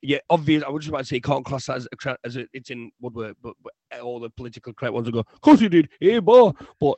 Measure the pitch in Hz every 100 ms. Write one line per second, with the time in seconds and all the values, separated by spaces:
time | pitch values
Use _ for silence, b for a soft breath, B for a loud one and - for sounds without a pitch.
0 | - 143 - 165 147 156 143 147 151 151
1 | 131 131 - 135 127 135 - 131 123 -
2 | 143 127 120 123 120 131 123 123 117 _
3 | 120 117 107 95 120 104 117 - _ 127
4 | 120 120 117 - 123 113 - 113 123 117
5 | 117 117 110 _ - 294 220 170 151 _
6 | 170 233 190 240 226 147 B B 143